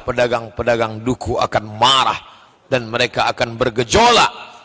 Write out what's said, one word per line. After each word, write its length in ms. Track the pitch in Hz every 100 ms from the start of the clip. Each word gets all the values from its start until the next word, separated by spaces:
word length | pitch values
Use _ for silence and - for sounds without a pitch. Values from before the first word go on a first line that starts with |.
pedagang-pedagang 960 | - 123 123 117 113 - 117 117 113 110
duku 400 | 117 123 - 113
akan 240 | 117 117 107 107
marah 400 | 123 135 117 98 - - - _ -
dan 240 | 131 113
mereka 360 | 120 123 131 117
akan 240 | 113 120 113
bergejolak. 760 | 123 110 120 185 240 220 151 - - -